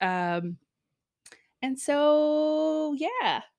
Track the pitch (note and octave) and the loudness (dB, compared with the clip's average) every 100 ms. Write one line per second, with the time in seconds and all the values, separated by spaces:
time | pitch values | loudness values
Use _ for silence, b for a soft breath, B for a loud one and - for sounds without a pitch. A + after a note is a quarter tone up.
0 | F#3 F3+ F3 F3 F3 F3 _ _ _ _ | -2 -2 -2 -2 -4 -10 _ _ _ _
1 | _ _ - b b _ C4 C4 - C#4+ | _ _ -20 b b _ -6 -4 -2 2
2 | D4 D4+ D4+ D4+ D4+ D#4 D#4 D#4 D#4 C#4+ | 4 4 4 2 2 0 0 0 -2 -4
3 | E4 B4+ G#3+ B2+ - | -4 -2 -2 -2 -6